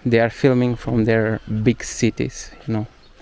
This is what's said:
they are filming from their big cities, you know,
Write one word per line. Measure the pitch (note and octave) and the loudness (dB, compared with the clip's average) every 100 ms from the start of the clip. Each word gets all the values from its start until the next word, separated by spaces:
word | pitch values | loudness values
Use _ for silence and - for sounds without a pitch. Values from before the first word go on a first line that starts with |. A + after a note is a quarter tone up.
they | - A#2 | 0 2
are | A#2 | 2
filming | - C#3+ B2+ B2 A#2 | 2 2 4 2 -2
from | - B2 | -2 0
their | A2 A2+ A2 A2 - G#2+ | 2 2 2 -2 -4 -2
big | A2 A#2 | 0 0
cities, | - - A#2 - B2 - - - - | -2 -2 -2 0 -4 -6 -16 -16 -6
you | |
know, | A2+ A2 - - - | -6 -6 -12 -20 -20